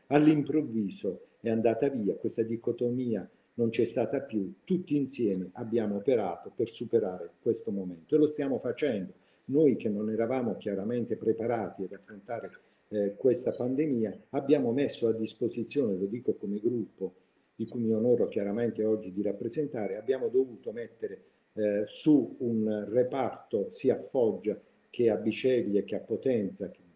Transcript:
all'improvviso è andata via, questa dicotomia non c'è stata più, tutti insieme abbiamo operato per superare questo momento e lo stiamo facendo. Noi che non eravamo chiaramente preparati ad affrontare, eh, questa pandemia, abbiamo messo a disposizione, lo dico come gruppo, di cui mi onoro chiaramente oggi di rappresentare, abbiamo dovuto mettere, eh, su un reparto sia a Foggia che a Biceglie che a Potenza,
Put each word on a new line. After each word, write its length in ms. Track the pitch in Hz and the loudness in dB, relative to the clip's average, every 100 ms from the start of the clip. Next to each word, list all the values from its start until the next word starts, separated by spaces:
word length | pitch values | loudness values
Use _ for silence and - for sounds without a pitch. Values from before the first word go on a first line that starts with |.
| - | 2
all'improvviso 1160 | 143 151 151 127 151 131 113 95 - 101 87 - _ | 6 6 6 4 0 0 -2 -2 -4 -6 -6 -10 _
è 80 | 117 | -2
andata 400 | 117 113 113 139 | 2 2 4 2
via, 260 | 131 98 - | 2 0 0
questa 280 | 113 - | -2 -2
dicotomia 840 | 110 117 120 113 120 123 123 104 92 _ _ | -2 -2 -2 0 0 0 0 -2 -4 _ _
non 160 | - 113 | 0 0
c'è 160 | 120 117 | 2 2
stata 340 | 131 110 131 | 2 -2 -2
più, 340 | - 110 92 - | -2 -2 -4 -6
tutti 340 | - 185 - 147 | -2 -2 0 -2
insieme 520 | 131 - 110 92 90 | -2 0 0 0 -4
abbiamo 440 | - 113 117 107 101 | -8 -2 0 0 0
operato 540 | 135 120 90 85 - | 2 2 2 -4 -8
per 180 | - 113 | -4 -4
superare 600 | - - 113 98 90 85 _ | -4 0 2 2 -4 -10 _
questo 300 | 120 104 - | -2 -2 -2
momento 440 | 98 92 85 - 151 | -4 -6 -8 0 4
e 20 | |
lo 100 | 151 | 4
stiamo 320 | 151 139 120 | 2 -2 -2
facendo. 540 | 127 - 147 104 90 - _ _ - | -4 -2 -2 -2 -4 -10 _ _ -2
Noi 300 | 139 151 110 | 4 6 4
che 120 | 113 | 0
non 220 | 101 107 | -2 -2
eravamo 460 | 110 113 131 117 92 | 0 0 0 -2 -4
chiaramente 580 | 107 95 104 123 113 110 | -4 -4 -2 -2 -2 -2
preparati 680 | 113 110 117 117 95 - | 0 0 0 -2 -4 -6
ad 100 | 92 | -8
affrontare, 560 | 98 - 104 - 117 95 - _ _ - | -10 -16 -16 -10 -8 -10 -16 _ _ -6
eh, 260 | 107 101 - | -2 -2 0
questa 360 | 131 113 113 | 2 2 0
pandemia, 760 | - 123 135 156 120 107 95 - | -2 -2 0 0 0 -2 -4 -8
abbiamo 420 | 135 135 147 123 | -4 2 2 2
messo 360 | 123 135 - 113 | 0 -2 0 0
a 60 | |
disposizione, 840 | 110 110 - 117 123 113 147 117 90 | 0 -4 -4 -4 -4 -4 -2 0 0
lo 80 | 98 | -2
dico 280 | 120 - | -4 -4
come 260 | - 101 104 | -4 -4 -2
gruppo, 540 | 117 120 101 - 92 - _ _ _ - | -2 -2 -4 -8 -10 -10 _ _ _ -10
di 100 | 113 | -8
cui 140 | 123 | -2
mi 120 | 113 | 0
onoro 340 | 110 120 110 95 | 2 4 4 4
chiaramente 560 | 107 101 107 117 101 | 0 -2 0 -2 0
oggi 280 | 110 104 95 | 0 0 -2
di 80 | 92 | -4
rappresentare, 760 | 101 98 117 156 143 120 98 101 | -2 -2 -4 -4 -4 -4 -6 -4
abbiamo 320 | 113 131 117 | -2 -2 2
dovuto 420 | 127 131 104 117 | 2 0 -2 -10
mettere, 500 | 113 113 - 104 95 _ _ _ | -8 -10 -8 -10 -10 _ _ _
eh, 300 | 107 104 101 104 | -2 0 0 -2
su 500 | - 156 143 113 - | -2 4 4 4 -2
un 480 | 120 110 107 107 101 | -2 0 0 0 0
reparto 800 | 120 123 135 117 - - 107 95 | 0 2 0 -4 -6 -4 -4 -4
sia 260 | - 131 107 | -2 0 0
a 40 | |
Foggia 580 | - 135 113 95 104 98 - _ _ | 0 2 2 2 -2 -4 -8 _ _
che 200 | - 117 | 2 2
a 60 | 104 | 4
Biceglie 680 | 110 107 131 123 101 101 | 0 0 2 2 2 0
che 120 | 98 101 | 0 -4
a 40 | |
Potenza, 720 | - 110 135 120 95 - 92 - _ | -4 -2 0 0 0 -4 -10 -10 _